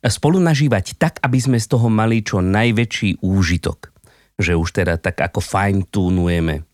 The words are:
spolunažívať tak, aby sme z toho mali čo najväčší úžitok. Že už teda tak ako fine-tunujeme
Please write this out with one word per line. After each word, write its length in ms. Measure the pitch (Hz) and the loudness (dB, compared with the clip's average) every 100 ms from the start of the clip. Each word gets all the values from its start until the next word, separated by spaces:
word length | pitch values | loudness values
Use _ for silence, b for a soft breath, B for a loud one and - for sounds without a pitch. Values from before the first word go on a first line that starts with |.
| 131 | -4
spolunažívať 880 | - 147 185 170 143 147 104 - - | 0 2 2 2 2 2 0 -2 -2
tak, 240 | 160 - | -2 -2
aby 160 | 131 131 | -2 0
sme 200 | 123 117 | 0 -2
z 60 | 110 | 0
toho 160 | 127 117 | 0 2
mali 340 | 107 113 113 107 | 2 2 0 0
čo 160 | 98 | 0
najväčší 800 | 90 104 117 110 117 - 101 82 | 2 2 2 2 -2 -2 -2 -2
úžitok. 720 | 95 95 82 87 - - - _ b b b - | 0 2 2 0 -4 -10 -18 _ b b b -6
Že 160 | 85 85 | -2 0
už 120 | 85 | -2
teda 240 | - 87 82 | -2 -2 -2
tak 240 | - - | -4 -2
ako 160 | 85 - | -4 -4
fine-tunujeme 1300 | - 98 101 98 92 107 90 92 87 85 80 78 78 | -4 -2 0 -2 -2 -2 0 0 0 0 -2 -4 -10